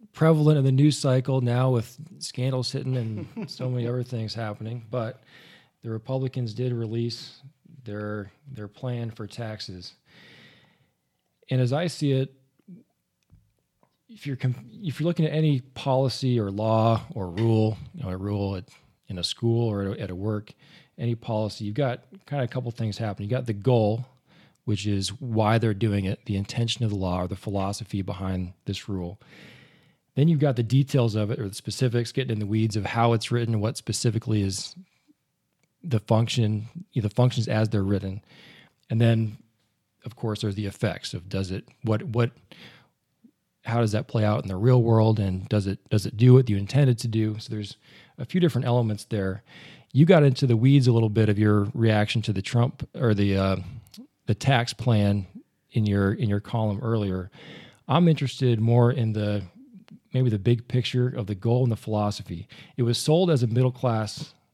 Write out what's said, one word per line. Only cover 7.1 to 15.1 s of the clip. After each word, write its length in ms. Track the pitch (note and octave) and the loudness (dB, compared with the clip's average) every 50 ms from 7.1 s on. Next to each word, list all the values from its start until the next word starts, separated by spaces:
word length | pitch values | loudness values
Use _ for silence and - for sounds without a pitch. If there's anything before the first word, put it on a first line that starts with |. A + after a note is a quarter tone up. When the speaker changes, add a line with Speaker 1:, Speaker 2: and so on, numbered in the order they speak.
| A#2 - - - - - - C3+ _ _ _ - - - B2 | -6 -10 -14 -18 -20 -20 -20 -20 _ _ _ -20 -20 -20 -16
Speaker 1:
their, 460 | A2 G#2 G#2 G#2 G#2 G#2 G#2 G2+ G2 _ _ _ C#3 | -14 -12 -10 -8 -8 -8 -8 -10 -12 _ _ _ -18
their 180 | B2+ A2+ G#2+ G2+ | -16 -14 -14 -16
plan 420 | _ - - B2+ A#2+ A#2+ A#2 A2+ | _ -10 -8 -8 -6 -6 -8 -8
for 160 | A2+ - A2 | -10 -12 -14
taxes. 680 | G2+ - - A#2 A2 G#2+ G#2 - - F#2 F2+ F2+ - - _ _ _ _ - - - - - - - - _ _ _ _ _ _ _ _ _ _ _ _ _ _ _ _ _ _ - | -14 -12 -10 -10 -10 -10 -12 -12 -14 -14 -16 -16 -18 -20 _ _ _ _ -20 -20 -20 -20 -20 -20 -20 -20 _ _ _ _ _ _ _ _ _ _ _ _ _ _ _ _ _ _ -2
And 100 | C3+ B2+ | 0 0
as 120 | B2+ A#2+ | 0 0
I 140 | C3 D3+ F3 | 0 -2 -4
see 260 | E3+ - - D3+ C#3 | -4 -4 -2 -2 0
it, 220 | C3+ C3 C3+ - _ _ _ _ _ _ _ - F3+ - - _ _ _ _ _ _ _ _ _ _ - _ _ _ _ _ _ _ _ _ _ _ _ _ - | 0 0 -2 -4 _ _ _ _ _ _ _ -20 -20 -20 -20 _ _ _ _ _ _ _ _ _ _ -20 _ _ _ _ _ _ _ _ _ _ _ _ _ -20
if 180 | A#3 G#3 - | -20 -12 -8
you're 100 | C#3+ C3+ | -8 -6
com-, 320 | B2 - C3 A#2+ - - - - - | -4 -2 -4 -4 -4 -8 -18 -16 -10
if 160 | G3+ D#3+ B2 - | -8 -8 -6 -2
you're 80 | D3 | -2
looking 180 | F3 | -2